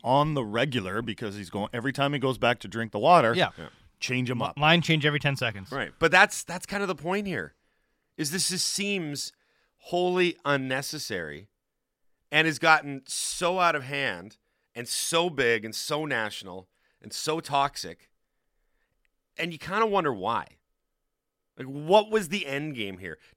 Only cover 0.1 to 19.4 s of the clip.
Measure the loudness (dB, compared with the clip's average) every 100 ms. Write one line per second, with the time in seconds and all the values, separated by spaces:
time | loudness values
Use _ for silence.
0.1 | 2 2 0 -2 0 0 0 -2 -4 -4
1.1 | -6 -6 -8 -8 -6 -6 -4 -4 0 0
2.1 | 0 -2 2 2 0 -4 -6 -6 2 6
3.1 | 8 6 2 0 -4 -16 -16 _ -10 -4
4.1 | -2 -2 -2 -4 2 4 4 4 2 2
5.1 | 2 -2 -2 -4 -6 -8 -6 -6 0 4
6.1 | 6 6 2 -8 -10 -6 -4 -4 -4 -4
7.1 | -4 -4 -6 -8 _ _ _ _ _ _
8.1 | -6 -4 -2 -2 0 -2 -2 -2 -2 -4
9.1 | -6 -8 -12 _ _ _ _ -4 0 2
10.1 | 4 2 2 0 0 0 -4 -4 -8 -6
11.1 | -6 -6 -10 -16 _ _ _ _ _ _
12.1 | _ -2 2 2 4 6 6 4 -10 -8
13.1 | -6 -6 -2 0 2 2 2 -4 -4 -2
14.1 | -4 -10 _ _ _ _ -12 -6 -4 0
15.1 | 2 2 2 2 2 -2 -8 -4 -4 -2
16.1 | -2 -2 -6 -12 -14 -16 _ _ _ -14
17.1 | -8 -4 -4 0 0 0 -2 -12 -14 _
18.1 | _ _ _ _ _ _ _ _ _ _
19.1 | _ _ -8